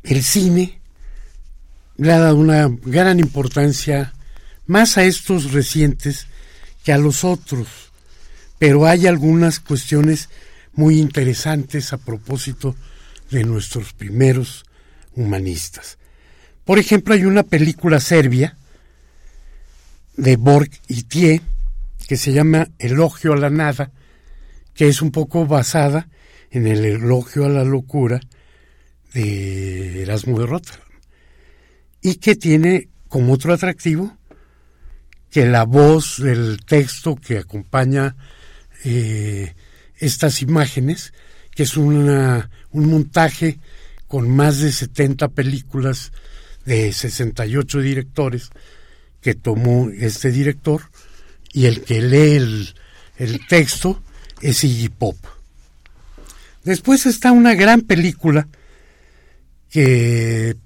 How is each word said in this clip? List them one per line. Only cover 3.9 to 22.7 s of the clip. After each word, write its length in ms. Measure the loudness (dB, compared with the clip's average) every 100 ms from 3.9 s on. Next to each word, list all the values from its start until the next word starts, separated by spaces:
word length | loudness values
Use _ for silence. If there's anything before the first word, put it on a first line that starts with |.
| -4 -4 -12 -18 -20 -20 -18 -2
más 300 | 2 2 4
a 60 |
estos 480 | 2 2 -2 -4 0
recientes 760 | -2 -2 0 0 0 -6 -8 -12 -20 -20 -20 -20 -10
que 100 | 0
a 60 | 2
los 240 | 2 0
otros, 440 | -2 -4 -6 -8 -8 -14 -20 _ -20 -20 -20 -20 -20 0
pero 260 | 4 6 4
hay 220 | 4 4
algunas 520 | 2 2 4 2 0
cuestiones 720 | -4 -6 0 0 2 0 -6 -18 -20 -20 -12
muy 260 | 0 4 4
interesantes 920 | 2 0 -2 -2 -2 -4 -4 -8 -8
a 60 | -10
propósito 760 | -10 -12 -8 -10 -8 -8 -8 -8 -16 -20 -20 -20 -6
de 120 | -4
nuestros 500 | -2 -4 -6 -10 -12
primeros 720 | -16 -8 2 2 2 -4 -12 -20 _ _ -20 -16 -6
humanistas. 840 | -4 -4 -6 -8 -12 -16 -20 -20 _ _ _ -20 _ _ 2
Por 120 | 2
ejemplo, 380 | 4 0 4 2
hay 100 | 4
una 180 | 2
película 560 | 2 0 0 0 0 0
serbia 580 | 2 2 4 2 -2 -4 -20 -20 _ _ _ -20 -20 -20 -20 -20 -20 -20 _ -20 _ -2
de 200 | 2 4
Borg 340 | 6 4 2 -6 -10
y 160 | -10
Tie 380 | -6 2 4 2 0 -4 -4 -8 -12 -14 -8
que 100 | -4
se 140 | 0
llama 380 | 2 4 2 0